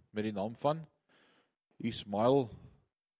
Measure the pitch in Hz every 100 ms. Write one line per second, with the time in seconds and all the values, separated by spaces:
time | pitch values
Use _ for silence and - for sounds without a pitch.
0 | _ 107 107 101 104 117 143 160 160 _
1 | _ _ _ _ _ _ _ - 117 110
2 | 104 101 117 139 117 - - - _ _
3 | _ _